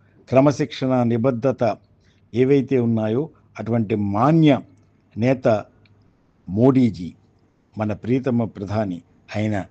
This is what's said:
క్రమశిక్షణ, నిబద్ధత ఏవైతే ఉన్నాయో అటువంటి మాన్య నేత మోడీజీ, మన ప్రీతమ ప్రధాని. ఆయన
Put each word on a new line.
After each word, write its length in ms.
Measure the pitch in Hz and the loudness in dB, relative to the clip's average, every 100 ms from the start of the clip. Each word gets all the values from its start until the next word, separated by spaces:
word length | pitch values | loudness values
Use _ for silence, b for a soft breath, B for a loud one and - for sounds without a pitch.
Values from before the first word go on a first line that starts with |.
| b b - | b b -2
క్రమశిక్షణ, 760 | 123 147 147 147 - 131 127 | 2 2 0 -6 -4 -2 0
నిబద్ధత 720 | 117 117 131 120 131 - 113 95 _ _ _ _ _ | 0 0 0 0 -2 0 -2 -4 _ _ _ _ _
ఏవైతే 440 | 113 131 143 123 131 | 0 2 2 2 0
ఉన్నాయో 500 | 117 113 110 117 160 b b - | 0 0 -2 -2 -4 b b -12
అటువంటి 360 | 107 117 104 | -4 -2 -2
మాన్య 640 | 107 101 104 139 165 151 117 - _ _ _ _ 101 | -2 -2 0 2 4 4 2 -2 _ _ _ _ -4
నేత 480 | 123 131 131 104 - _ _ _ _ _ _ _ - | -2 0 0 0 -4 _ _ _ _ _ _ _ -6
మోడీజీ, 640 | 98 131 131 120 85 82 - _ _ _ _ _ - | 2 4 4 2 0 -12 -14 _ _ _ _ _ -6
మన 140 | 107 | -6
ప్రీతమ 520 | 101 104 131 131 120 | -4 -4 -2 0 -2
ప్రధాని. 580 | 110 98 95 107 104 85 _ _ - 107 | -4 -6 -6 -4 -4 -8 _ _ -10 -6
ఆయన 240 | 107 101 87 | -4 -4 -8